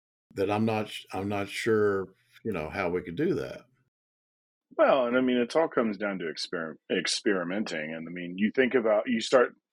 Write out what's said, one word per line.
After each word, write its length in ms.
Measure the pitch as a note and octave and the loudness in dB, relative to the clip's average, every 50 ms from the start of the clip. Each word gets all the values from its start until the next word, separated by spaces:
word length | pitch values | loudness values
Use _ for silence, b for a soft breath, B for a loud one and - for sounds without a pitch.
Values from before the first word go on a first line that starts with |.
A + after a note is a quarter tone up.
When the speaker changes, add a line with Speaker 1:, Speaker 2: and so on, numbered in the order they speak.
| _ _ _ _ _ _ _ | _ _ _ _ _ _ _
Speaker 1:
that 160 | - G2 G2 | -4 -2 0
I'm 140 | G#2 G#2+ A2 | 0 0 2
not, 260 | A2+ A2 G#2+ G#2 - - - - - - | 0 0 0 -2 -4 -8 -14 -14 -10 -8
I'm 160 | F#2+ G2 G2+ | -6 -4 -4
not 200 | G#2 G2+ G2+ G2 | -4 -4 -4 -4
sure, 600 | - - - A2+ A2 G#2+ G#2 G#2 G2 F#2+ F#2 F#2 b b b b b b b | -6 -4 0 2 2 4 4 4 2 0 -2 -6 b b b b b b b
you 80 | A#2 G2+ | -6 -4
know, 160 | E2 D#2 D#2 | -4 -6 -4
how 200 | D2+ G2 F#2+ E2+ | -4 -2 -2 0
we 120 | F2 F2+ | -2 -2
could 140 | F2 F#2 E2+ | -4 -4 -4
do 180 | C#3 D3+ G3 - | -2 -2 -2 0
that. 260 | - C2 B1 - - - _ _ _ _ _ _ _ _ _ _ _ _ _ _ _ _ _ _ _ _ _ - - | -2 -4 -6 -8 -12 -16 _ _ _ _ _ _ _ _ _ _ _ _ _ _ _ _ _ _ _ _ _ 0 2
Speaker 2:
Well, 300 | D#4+ B3+ E3 C3+ B2 A#2 | 4 4 4 4 2 2
and 100 | A#2+ B2+ | 2 2
I 40 | |
mean, 160 | C3 B2+ B2 B2 | 2 4 2 2
it 180 | A#2+ A#2 - | 0 2 2
all 120 | D#3 E3 D#3 | 0 0 2
comes 300 | - C#3 A#2+ A2 G2+ F#2 | 2 0 0 0 -2 -2
down 220 | G#2 G2+ G2 F2+ | -4 -4 -4 -4
to 60 | E2+ | -6
exper-, 500 | D#2+ D2 - - - - E2+ D#2+ D#2+ D#2 - _ - A2 | -6 -6 -8 -8 -6 -6 -6 -6 -6 -8 -12 _ -2 -2
experimenting. 960 | F#2 E2 - - - - A2 G2 F#2 F2 E2+ F#2 G#2+ A2 - F2+ D#2 D2+ D#2 D#2+ | -2 0 -2 -4 0 0 2 2 2 0 -2 -2 -4 -4 -4 -4 -6 -6 -6 -8
And 140 | E2 E2 E2 | -8 -10 -10
I 40 | |
mean, 240 | F2 F2+ F2 F2 F2+ F#2+ | -10 -8 -8 -8 -4 -2
you 140 | G#2 G#2 - | -2 0 4
think 200 | C3+ B2+ A#2+ B2 | 2 2 4 4
about, 280 | B2+ A2 A2 G#2 G#2+ - C3 | 2 4 4 2 2 2 2
you 120 | A#2+ A2+ | 0 -2
start 360 | G#2+ - - B2+ B2 C3+ - _ _ _ | 0 4 4 6 6 4 0 _ _ _